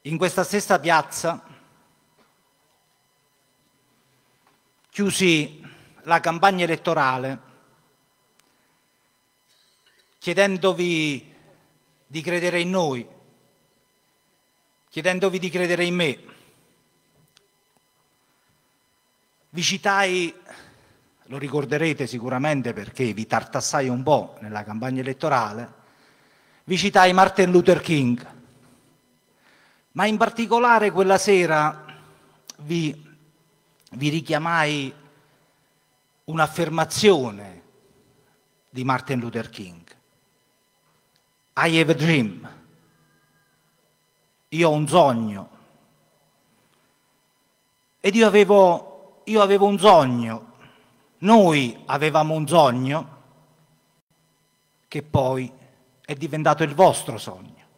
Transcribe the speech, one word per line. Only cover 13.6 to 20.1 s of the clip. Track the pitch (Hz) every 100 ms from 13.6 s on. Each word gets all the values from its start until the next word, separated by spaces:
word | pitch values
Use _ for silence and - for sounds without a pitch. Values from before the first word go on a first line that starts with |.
| _ _ _ _ _ _ _ _ _ _ _ _ _
chiedendovi | - 160 180 190 180
di | 175
credere | 170 180 175
in | 175
me. | 180 165 117 - - _ _ _ _ _ _ _ _ _ _ _ _ _ _ _ _ _ _ _ _ _ _ _ _ _ _ _ _ _ _ _
Vi | 160
citai, | 160 185 208 196 196